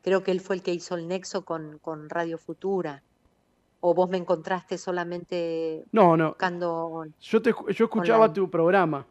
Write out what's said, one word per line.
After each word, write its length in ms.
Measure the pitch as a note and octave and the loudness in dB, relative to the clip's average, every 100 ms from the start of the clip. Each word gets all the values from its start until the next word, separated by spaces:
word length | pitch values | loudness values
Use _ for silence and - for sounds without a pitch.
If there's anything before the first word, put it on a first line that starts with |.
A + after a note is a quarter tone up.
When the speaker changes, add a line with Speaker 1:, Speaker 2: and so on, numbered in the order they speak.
Speaker 1:
creo 200 | - F#3+ | 0 0
que 100 | F#3+ | 0
él 80 | F3 | -4
fue 160 | F#3 F#3+ | -2 -6
el 60 | |
que 120 | F3+ | -4
hizo 200 | F3 - F3+ | -6 -6 -8
el 120 | E3 | -6
nexo 380 | F#3 F3+ G3 E3+ | -8 -6 -10 -6
con, 320 | E3 D#3 D3+ | -10 -10 -14
con 320 | - D#3 D3+ | -12 -12 -8
Radio 260 | E3+ E3 E3 | -6 -4 -6
Futura. 640 | - E3 F#3+ G3 E3 C#3 _ _ _ _ _ _ _ _ | -10 -8 -4 -2 -4 -8 _ _ _ _ _ _ _ _
¿O 140 | F3 | 2
vos 160 | E3+ F3+ | 4 2
me 80 | F#3 | 0
encontraste 580 | F3 E3+ D#3 F#3 - F3+ | 0 -2 0 -4 -4 -8
solamente 1080 | - F3+ E3+ F3 F3 F3+ E3+ E3 E3 D#3 - | -4 -4 -4 -8 -6 -4 -4 -4 -4 -8 -2
Speaker 2:
No, 220 | A3 F3+ | 6 8
no. 140 | D#3+ D#3+ | 8 2
Speaker 1:
buscando 760 | - F#3 F3 F3 E3 E3 E3 D#3+ - | 0 -4 -2 -4 -4 -6 -8 -12 -16
Speaker 2:
Yo 180 | - A3+ | 0 0
te 140 | A3+ | 2
escu-, 160 | A3 - | -2 -4
yo 120 | G3 A3+ | 0 0
escuchaba 380 | A3+ F3 A3+ | 0 2 6
Speaker 1:
online? 100 | A3 | 6
Speaker 2:
tu 160 | D#3+ F#3 | 4 -2
programa. 560 | E3+ E3 G3 E3+ C#3+ - | 2 4 4 2 0 -8